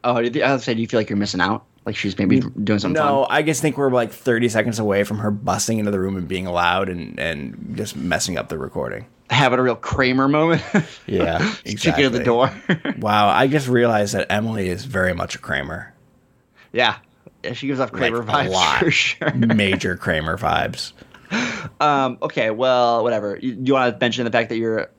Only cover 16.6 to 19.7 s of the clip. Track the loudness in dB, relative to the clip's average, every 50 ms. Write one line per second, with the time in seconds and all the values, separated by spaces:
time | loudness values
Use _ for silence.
16.6 | -20 _ 0 2 2 2 0 -2 _ _ _ _ _ -20 _ _ -8 -8 -8 -6
17.6 | -4 -4 -2 -2 -4 -4 -2 -2 -2 0 0 -2 -2 -2 -2 0 0 0 0 2
18.6 | 2 2 2 2 2 2 2 2 0 -2 -4 -2 -4 -2 0 2 2 2 4 2
19.6 | 2 2